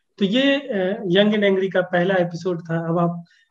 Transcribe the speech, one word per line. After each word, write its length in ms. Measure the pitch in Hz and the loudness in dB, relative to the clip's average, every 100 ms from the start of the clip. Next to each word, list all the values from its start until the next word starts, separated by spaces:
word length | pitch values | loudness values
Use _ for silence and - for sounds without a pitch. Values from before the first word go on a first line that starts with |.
| _ - | _ -4
तो 60 | |
ये, 320 | 196 240 277 277 | 0 2 2 0
अ, 460 | 277 208 185 214 208 | -2 -2 -2 -2 0
यंग 280 | 185 208 | 4 4
एंड 100 | 214 | 4
एंग्री 240 | 202 190 190 | 2 2 0
का 120 | 185 | -2
पहला 340 | 180 180 175 | 0 0 2
एपिसोड 480 | 190 170 170 185 170 - | 2 0 -2 -6 -6 -4
था। 180 | 165 165 | -4 -2
अब 100 | 170 | 0
आप 260 | 170 170 - _ _ | 0 -2 -12 _ _